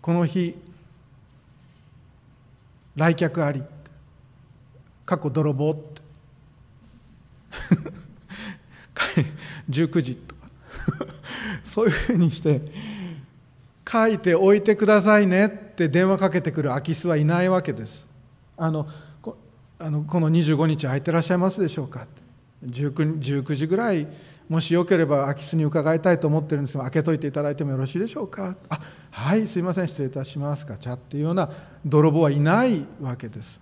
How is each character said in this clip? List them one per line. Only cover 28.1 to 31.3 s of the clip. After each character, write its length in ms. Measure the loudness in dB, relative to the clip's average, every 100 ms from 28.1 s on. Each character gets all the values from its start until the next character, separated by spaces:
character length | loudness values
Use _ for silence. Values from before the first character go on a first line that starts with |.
| -6
ょ 60 |
う 60 | -10
か」。 260 | -8 -8 -8 -10
「あ、 100 | -12 -12 -20 -20
は 240 | -6 0
い、 120 | 2 2
す 120 | -2
い 40 |
ま 120 | -2
せ 80 | -2
ん、 60 | -2
失 140 | -4
礼 60 | -6
い 20 |
た 120 | -6
し 140 | -8 -6
ま 160 | -4
す。 100 | -6
ガ 140 | -8 -12
チ 100 | -10
ャ」 60 | -10
っ 20 |
て 180 | -8 -4
い 40 |
う 40 |
よ 60 | -2